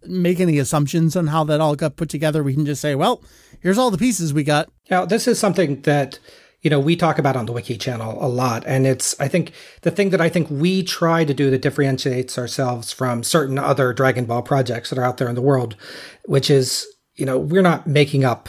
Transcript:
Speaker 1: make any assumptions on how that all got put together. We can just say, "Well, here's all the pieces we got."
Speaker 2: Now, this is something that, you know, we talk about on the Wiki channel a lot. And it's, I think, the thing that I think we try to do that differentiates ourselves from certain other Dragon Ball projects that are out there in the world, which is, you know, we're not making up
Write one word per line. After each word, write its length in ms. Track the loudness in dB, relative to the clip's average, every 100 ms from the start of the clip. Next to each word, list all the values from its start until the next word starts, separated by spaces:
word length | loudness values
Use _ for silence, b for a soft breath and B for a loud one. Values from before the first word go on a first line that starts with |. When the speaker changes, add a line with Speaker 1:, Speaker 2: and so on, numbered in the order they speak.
| -8
Speaker 1:
make 340 | -2 0 2
any 180 | 2 2
assumptions 560 | 2 0 0 2 2
on 140 | 2 0
how 160 | 0
that 160 | 0 2
all 160 | 0 0
got 180 | -4
put 140 | -4 -8
together. 340 | -2 0 0
We 100 | 0
can 120 | 0 -2
just 140 | -2
say, 140 | -2 0
"Well, 260 | 0 -2 b b b b
here's 180 | 0 2
all 140 | 2
the 40 | 2
pieces 360 | 0 0 -2
we 80 | 0
got." 260 | 2 0 -2 _ -2
Speaker 2:
Now, 140 | 0
this 240 | 2 0 2
is 100 | 2
something 440 | 2 2 0 0
that, 360 | 0 2 0 -6 b b b b
you 60 | 0
know, 120 | 2
we 160 | 2 2
talk 200 | 2 2
about 200 | 0 0
on 100 | -4
the 60 |
Wiki 240 | -6 -6 -6
channel 420 | -6 -6 -8 -4
a 60 | -2
lot. 380 | 0 -2 -2 -2
And 220 | 2 2
it's, 260 | 2 -2 -4
I 80 | -2
think, 240 | -2 -2 B B B
the 100 | -4
thing 180 | 0 0
that 100 | 2
I 80 | 0
think 200 | 0 -2
we 320 | 0 0 0
try 420 | -2 -2 0 2
to 80 | 0
do 160 | 2 2
that 100 | 2
differentiates 760 | 0 0 0 0 -2 -4 -4 -6
ourselves 560 | -8 -4 -4 -4 -8
from 300 | -6 -4 -2
certain 340 | 0 0 0 -2
other 360 | 0 2 0
Dragon 320 | 2 2 2
Ball 180 | -2 -4
projects 480 | 0 0 0 -4 -6
that 80 | -2
are 60 |
out 140 | -2 -2
there 100 | -4
in 80 | 0
the 60 |
world, 340 | 2 2 0 -8 B B B B
which 260 | 0 0 4
is, 340 | 4 2 -4 -8 -18 _
you 100 | -8
know, 140 | -2 -2
we're 240 | 2 4
not 240 | 4 2 0
making 380 | 2 2 2
up 240 | 2 0